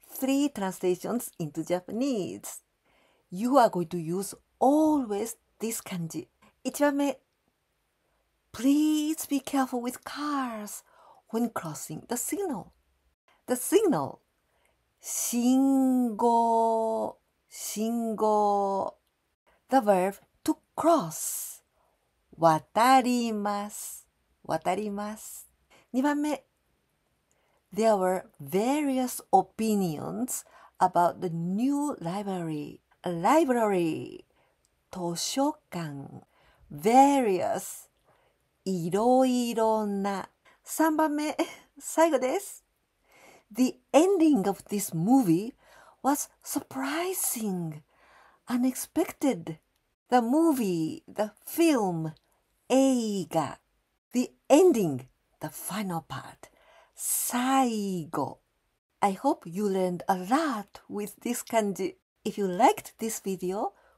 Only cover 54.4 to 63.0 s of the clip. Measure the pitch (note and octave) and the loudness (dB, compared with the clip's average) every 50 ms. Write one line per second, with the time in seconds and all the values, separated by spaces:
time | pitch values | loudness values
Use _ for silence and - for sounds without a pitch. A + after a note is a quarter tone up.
54.4 | _ - B3+ D4 F#4+ F#4 D#4+ A3+ G3+ D#3+ C#3 B2+ B2+ - _ _ _ _ _ - | _ 4 6 8 8 8 6 4 2 0 -2 -4 -8 -12 _ _ _ _ _ -14
55.4 | - D3+ - - - - F3+ G3+ G#3+ F#3+ F3 E3 D3+ - - C3 - - - - | -14 -14 -12 -12 -12 -10 -8 -6 -6 -6 -6 -6 -8 -10 -12 -12 -12 -14 -18 -20
56.4 | - - _ _ _ _ _ _ _ _ _ - - - - - - - - B3 | -20 -20 _ _ _ _ _ _ _ _ _ -10 -6 -4 -4 -4 -4 -2 -2 -2
57.4 | B3 C4 C4+ C4+ C4 B3 A3+ G#3+ G3+ G3 F#3+ F3+ D#3 C#3 - D3+ C#3 - - - | 0 2 2 2 2 2 0 -2 -2 -2 -4 -4 -6 -6 -4 -4 -4 -4 -6 -10
58.4 | _ _ _ _ _ _ _ _ _ _ _ - - G3+ F#3+ F#3 - C4+ D#4+ - | _ _ _ _ _ _ _ _ _ _ _ -2 -2 -2 0 0 0 0 0 -2
59.4 | - F3+ E3 F#3 G#3+ G3+ F#3+ F#3+ F#3 F#3 F3+ E3+ - - G3 F#3 F3+ F3+ A#3+ C#4+ | -4 -10 -6 -4 -2 0 0 0 0 0 -2 -2 -2 -2 -2 -2 -2 0 0 0
60.4 | E4 D4+ B3+ G#3+ G3 - - - - - G3 G3+ G#3 G3 - - - A#3 A#3+ - | 0 0 -4 -6 -8 -12 -16 -20 -18 -12 -10 -10 -8 -10 -10 -8 -6 -6 -6 -6
61.4 | - - - A3+ G#3+ G3+ G3 E3+ F#3+ F3+ - _ _ _ _ _ - A3 G3 - | -6 -2 0 0 0 0 -2 -4 -4 -6 -6 _ _ _ _ _ -8 -6 -4 -2
62.4 | G3+ F#3 F3+ F3+ A#3 C#4+ G#4 - - - - - | -2 -2 2 4 6 6 4 4 -2 -16 -12 -8